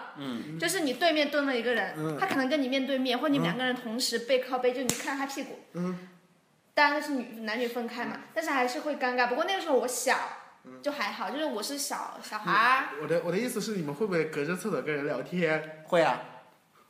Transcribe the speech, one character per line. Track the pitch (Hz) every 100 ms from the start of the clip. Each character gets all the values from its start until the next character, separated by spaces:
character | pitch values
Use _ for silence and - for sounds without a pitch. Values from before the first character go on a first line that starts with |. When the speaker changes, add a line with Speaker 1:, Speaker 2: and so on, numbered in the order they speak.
| - 294
Speaker 1:
嗯。 | 269 240 - -
Speaker 2:
就 | 339
是 | 370
你 | 285
对 | 247 339
面 | 311 285
蹲 | 294 277
了 | 247
一 |
个 | 226
人， | 226 185 156
Speaker 3:
嗯。 | 156 147
Speaker 2:
他 | 381
可 |
能 | 277 262
跟 | 302
你 | 254
面 | 269
对 | 262 262
面， | 262 247
或 | 302
你 | 277
们 | 262
两 | 220
个 |
人 | 254 254
同 | 226 233
时 | - 233
背 | 233 254
靠 | 254 262
背， | 247
Speaker 3:
嗯。 |
Speaker 2:
就 | 247
你 | 247
看 | - 302 277
他 | 277
屁 | 294
股。 | - - -
Speaker 3:
嗯。 | 170 180 180 - - _ _ _ _ _
Speaker 2:
当 | 294 294
然 | 294
那 | 294
是 |
女， | 269 - 226
男 | 214 226
女 | 233
分 | 240 233
开 | 233
嘛， | 226 196
Speaker 3:
嗯。 | -
Speaker 2:
但 | 320
是 | 320
还 | 277 247
是 | 302
会 | 302 277
尴 | 254
尬。 | 247 240
不 | 254
过 |
那 | 349
个 | 381
时 | 330
候 | 254
我 | 247
小， | - 262 214 - - - -
Speaker 3:
嗯。 | - -
Speaker 2:
就 | 277
还 | 262 208
好， | 226 196
就 | 269
是 |
我 | 311 214
是 | 240 285
小， | - 233 - -
小 | - 214
孩 | 180
儿。 | 202 240 262 311
Speaker 3:
嗯， | 427
我 | -
的， | 247
我 | 170
的 | 185
意 | 247
思 | 214
是， | 214 202
你 |
们 | 147
会 | 143
不 | 214
会 | 170
隔 | 156 151
着 | 147 185
厕 | 220
所 | 143
跟 | 139
人 | 147 147
聊 | 123
天？ | - 180 160 156 156 - -
Speaker 1:
会 | 175
啊。 | 151 120 - - - _ _ _